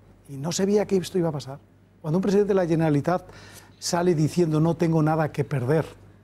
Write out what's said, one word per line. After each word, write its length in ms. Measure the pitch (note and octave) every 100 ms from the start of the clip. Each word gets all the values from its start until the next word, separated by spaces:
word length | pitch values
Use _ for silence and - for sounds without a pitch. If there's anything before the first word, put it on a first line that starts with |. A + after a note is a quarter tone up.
| - - -
Y 80 | C#3
no 140 | D#3
se 140 | E3+ G3
veía 200 | G#3 F#3
que 100 | F#3+
esto 200 | E3+ F#3
iba 120 | E3
a 20 |
pasar. 280 | D3 B2+ C#3+ - _ _ _
Cuando 160 | D#3 F3+
un 40 |
presidente 280 | F#3+ G3 G3+
de 40 | F#3+
la 100 | E3+
Generalitat 580 | E3 D#3+ C#3+ D#3+ F3+ - - - - - -
sale 360 | - F3 F3+ D#3
diciendo, 440 | D3+ F3 E3 D3+
"No 160 | E3 E3
tengo 260 | E3+ D#3+
nada 280 | D3+ D#3+ D3+
que 120 | -
perder, 420 | B2+ C#3 B2 D#3+ - - - -